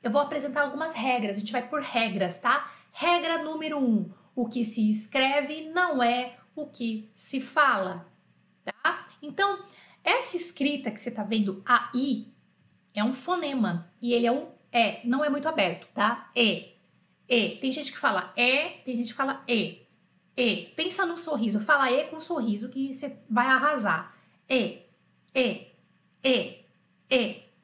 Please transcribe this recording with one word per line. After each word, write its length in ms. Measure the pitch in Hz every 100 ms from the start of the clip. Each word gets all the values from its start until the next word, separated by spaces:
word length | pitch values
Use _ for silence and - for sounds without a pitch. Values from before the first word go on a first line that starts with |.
Eu 80 | 240
vou 120 | 285
apresentar 400 | 285 302 269 285
algumas 320 | 285 277 320
regras, 440 | 277 254 247 208 196
a 20 |
gente 120 | 208
vai 160 | 247 240
por 140 | 294
regras, 580 | 269 240 226 185 180 175
tá? 320 | 233 277 - - _
Regra 520 | - 320 349 330 330
número 340 | 302 311 311 294
um: 320 | 254 208 175 - _ -
o 140 | 226
que 140 | 240
se 260 | 220 - 214
escreve 800 | 214 - - 269 285 285 311 311
não 320 | 339 359 277
é 340 | 240 247 247 - _ -
o 100 | 196
que 460 | - 233 220 214
se 260 | - - 269
fala, 680 | 262 - 277 220 185 175 - _ _ _ _ _
tá? 440 | - - 294 - - -
Então, 420 | 294 - 403 392 - - - _
essa 320 | - 480 508 349
escrita 540 | - - 277 294 226
que 100 | 214
você 120 | -
tá 100 | 220
vendo, 400 | 196 220 196 185
A 280 | - 185 -
I, 400 | 247 269 214 - _ _ _ _ _ _
é 120 | 208
um 100 | 220
fonema, 800 | 262 - 359 294 269 190 170 - _
e 100 | 240
ele 140 | 233 233
é 60 |
um 160 | 269 311 - _
E, 360 | 247 226 - 240
não 160 | 269
é 60 | 302
muito 180 | 285 311
aberto, 400 | 320 185 - -
tá? 360 | - 214 240 - 240
E, 400 | 220 170 - _ _ _ _ _ _
E. 300 | 247 208 -
Tem 100 | 262
gente 200 | 311 277
que 60 | -
fala 360 | 269 214 - -
E, 440 | 240 269 339 - -
tem 100 | 240
gente 120 | 240
que 60 |
fala 280 | - 269 269 -
E, 400 | 226 165 - _ _ _ _ _ -
E. 360 | 247 170 - -
Pensa 300 | 349 - 359
num 120 | 339
sorriso, 440 | - 277 220 208
fala 280 | 214 285 254
E 160 | 262 -
com 140 | 320
sorriso 500 | - 330 220 208 254
que 240 | 269 269
você 240 | 269 285 - -
vai 180 | 226 262
arrasar. 680 | 262 294 294 202 160 - - _ _ _
E, 320 | 262 190 - - _ _ _ _
E, 380 | 269 240 175 - _ _ _ _ _
E, 420 | 269 247 - - _ _ _ _ _
E. 340 | 254 220 - - _